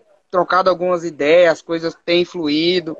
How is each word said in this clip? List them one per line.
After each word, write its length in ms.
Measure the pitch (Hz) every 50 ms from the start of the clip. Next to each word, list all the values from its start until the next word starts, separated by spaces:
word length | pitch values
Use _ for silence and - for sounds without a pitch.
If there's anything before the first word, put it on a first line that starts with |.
| _ _ _ _ _ _
trocado 380 | - 185 170 - 175 180 185 185
algumas 360 | 180 165 180 180 180 170 165
ideias, 480 | 170 156 135 143 143 156 180 180 170 156
as 100 | 147 -
coisas 340 | - 165 165 165 165 160 - _
têm 220 | - 170 175 180
fluído. 680 | 170 - 180 160 147 147 151 165 170 180 180 170 160 156